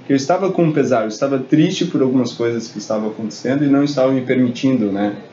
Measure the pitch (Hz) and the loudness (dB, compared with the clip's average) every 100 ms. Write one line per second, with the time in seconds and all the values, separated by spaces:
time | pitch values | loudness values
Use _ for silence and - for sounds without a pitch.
0 | - 139 - 180 190 180 170 151 123 120 | -2 0 2 0 0 2 2 2 2 2
1 | 110 104 139 135 123 156 170 - 170 - | 0 -2 -2 -2 2 2 2 0 -2 0
2 | 131 131 120 - 117 117 110 107 - 110 | 2 2 0 -2 -2 -2 -6 -10 -4 -4
3 | 107 104 110 - 120 139 147 139 143 139 | -4 -6 -8 -6 -4 0 2 2 2 2
4 | 131 135 123 127 123 117 135 127 104 98 | 2 2 0 0 0 0 0 2 0 0
5 | 104 - - | -2 -4 -10